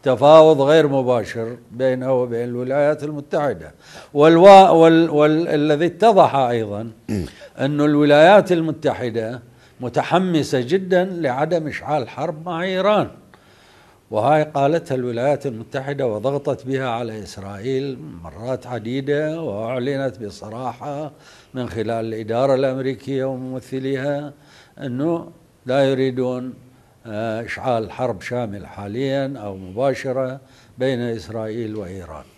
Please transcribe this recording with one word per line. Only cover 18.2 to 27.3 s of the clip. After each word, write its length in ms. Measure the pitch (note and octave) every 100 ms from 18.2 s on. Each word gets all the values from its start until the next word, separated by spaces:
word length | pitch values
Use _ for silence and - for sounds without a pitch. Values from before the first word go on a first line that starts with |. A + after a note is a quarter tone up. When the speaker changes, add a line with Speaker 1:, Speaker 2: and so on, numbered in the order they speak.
Speaker 1:
مرات 420 | E2 D#2 A#2 B2+ -
عديدة، 760 | B2 A2 C3 C3+ C#3+ D3+ D#3+
وأعلنت 800 | D#3+ G2+ A2+ B2+ B2 C#3 C3+ G#2
بصراحة 880 | G#2+ G2 G#2 A2 B2+ B2+ D3 C#3+ D3+ - - - _
من 140 | C3 A#2+
خلال 220 | G2+ G#2+
الإدارة 640 | A2+ A2+ A2 G#2+ A#2 C#3
الأمريكية 680 | C3 C3+ C3 C3+ C3+ C3+ C3+
وممثليها 1080 | C3 B2+ B2+ C3 B2 C3 C3+ C3+ C#3 C#3+ D3 - _ - _ -
أنه 480 | C#3 B2 D3+ E3+ - - _ _ B2
لا 240 | C3 C3+
يريدون، 640 | C3 C3+ B2+ B2+ B2+ B2+ B2 - _ _ _ A#2
آه، 380 | G#2 A2+